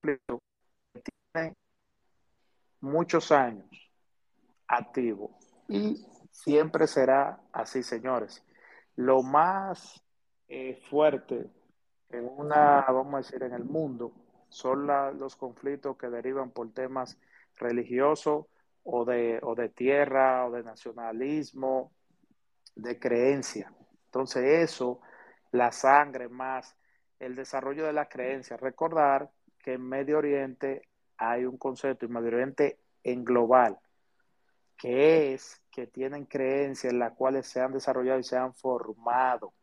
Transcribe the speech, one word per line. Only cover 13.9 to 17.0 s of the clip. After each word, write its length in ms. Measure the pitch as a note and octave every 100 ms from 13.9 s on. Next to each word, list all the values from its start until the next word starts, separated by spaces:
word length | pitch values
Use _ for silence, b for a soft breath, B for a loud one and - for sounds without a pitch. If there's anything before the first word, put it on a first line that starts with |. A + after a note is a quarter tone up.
| A#2+ A#2+ - _ _ _
son 380 | - C3 C3+ D3
la, 240 | C#3+ C#3
los 260 | C#3 C3+ -
conflictos 600 | C3 A#2+ C#3 C#3+ C#3 C3
que 120 | B2
derivan 420 | A#2+ A#2+ C3+ B2+
por 220 | A#2+ A#2
temas 460 | A2 C3 C3